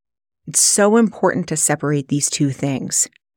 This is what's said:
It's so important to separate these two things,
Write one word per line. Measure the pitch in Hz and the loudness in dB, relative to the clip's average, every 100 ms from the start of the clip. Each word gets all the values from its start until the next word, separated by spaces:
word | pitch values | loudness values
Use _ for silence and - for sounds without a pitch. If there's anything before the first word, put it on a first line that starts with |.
| _ _ _ _ - | _ _ _ _ -6
It's | - | 0
so | - - 202 226 | 2 4 4 4
important | 214 - 180 175 175 | 2 2 0 0 -4
to | 156 | -4
separate | - 151 147 147 135 | -2 -2 0 -2 -2
these | 147 - | -2 -2
two | - 143 | -2 -2
things, | 131 143 127 - - - _ _ | -2 -4 -4 -4 -4 -4 _ _